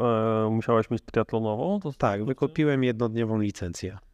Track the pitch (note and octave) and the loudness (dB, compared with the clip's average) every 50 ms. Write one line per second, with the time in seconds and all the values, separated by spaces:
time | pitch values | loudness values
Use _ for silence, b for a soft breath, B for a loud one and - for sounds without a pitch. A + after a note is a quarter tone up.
0 | B2 A#2+ A2+ A2 A2 A2+ A2 A2 A2 A2 A2 A2+ - - A#2 A2+ A2 - A#2+ A2+ | 4 2 2 2 2 2 2 2 2 2 0 0 2 2 2 2 2 0 -2 -4
1 | - - - A#2 G#2+ - - A2 A2+ A2 G#2+ A#2 C#3+ F3+ G3+ G#3 F#3+ D3+ C3+ - | -4 -2 0 0 0 0 0 -2 0 -2 -2 -2 -2 -2 -2 -2 -4 -6 -4 0
2 | C#3+ A2+ G2+ G2+ G#2+ A2+ C3 - C#3+ C3+ - D#3+ D3+ D3 C#3+ C3+ B2+ B2 A#2 A2 | 0 0 2 0 -2 -2 -2 0 -2 -2 0 2 2 2 2 2 2 2 2 0
3 | A#2+ A2+ A2 A#2 A#2 A2 A2 G#2+ G#2 G2+ - - G2 F2 F2 - - F#2 G2+ G2+ | -2 -2 0 0 0 0 0 0 0 -2 -2 -4 -8 -8 -6 -8 -8 -10 -10 -12
4 | - - | -16 -14